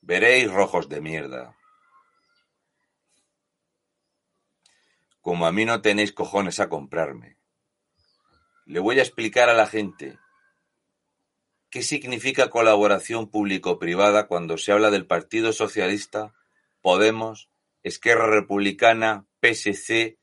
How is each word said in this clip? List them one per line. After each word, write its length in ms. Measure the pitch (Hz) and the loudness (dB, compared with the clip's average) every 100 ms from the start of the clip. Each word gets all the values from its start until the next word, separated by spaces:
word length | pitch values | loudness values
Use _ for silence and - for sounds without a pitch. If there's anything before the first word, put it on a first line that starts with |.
Veréis, 500 | - 90 113 127 117 | -4 2 4 4 2
rojos 380 | 95 95 90 78 | 0 0 0 -4
de 120 | 76 | -10
mierda. 560 | 78 80 71 64 62 _ _ _ _ _ _ _ _ _ _ _ _ _ _ _ _ _ _ _ _ _ _ _ _ _ _ _ _ _ _ _ _ _ _ _ _ _ | -8 -10 -10 -14 -16 _ _ _ _ _ _ _ _ _ _ _ _ _ _ _ _ _ _ _ _ _ _ _ _ _ _ _ _ _ _ _ _ _ _ _ _ _
Como 260 | - 87 82 | -8 -2 0
a 60 | |
mí 140 | 95 113 | 0 -2
no 160 | 117 | 0
tenéis 300 | 107 104 104 | 0 0 -2
cojones 460 | - - 98 95 85 | -4 -4 -2 -2 -4
a 100 | 101 | -4
comprarme, 680 | 78 69 82 76 62 57 _ _ _ _ _ _ _ _ _ _ _ _ _ | -6 -8 -6 -6 -8 -20 _ _ _ _ _ _ _ _ _ _ _ _ _
le 160 | _ 82 | _ -4
voy 180 | 98 131 | 0 2
a 40 | |
explicar 480 | 123 - 110 123 120 | 0 -2 -4 2 4
a 40 | |
la 120 | 117 107 | 4 2
gente 520 | 110 101 - 69 - _ _ _ _ _ _ _ _ _ _ _ _ _ _ _ | 0 -6 -10 -18 -18 _ _ _ _ _ _ _ _ _ _ _ _ _ _ _
qué 140 | 131 | -10
significa 680 | 120 147 123 120 127 131 123 | -6 -6 -6 -6 -4 0 0
colaboración 800 | 120 113 104 104 98 - 117 110 | 4 4 6 4 2 -2 -8 -4
público-privada 960 | 110 101 95 90 87 87 87 104 104 104 | -4 -2 -2 -2 -4 -2 2 4 4 0
cuando 320 | 87 82 82 | -4 -4 -6
se 140 | - | 0
habla 180 | 104 107 | 2 4
del 160 | 101 85 | 0 -2
Partido 460 | 85 - 113 113 | -4 -2 -4 -2
Socialista, 840 | 107 107 107 92 104 - - 107 _ _ _ _ _ | -2 -4 -2 -4 -4 -6 -10 -10 _ _ _ _ _
Podemos, 680 | 92 92 107 113 113 107 - _ _ _ | 0 4 4 2 -6 -10 -20 _ _ _
Esquerra 420 | - - 117 117 113 | -14 -6 0 2 4
Republicana, 1000 | 107 92 101 101 98 117 113 110 104 98 _ | 2 0 -4 -4 2 2 4 0 -2 -8 _
P 120 | 120 | -2
S 240 | 110 107 | -2 -4
C 440 | 98 - 113 110 _ | -6 -4 -2 -2 _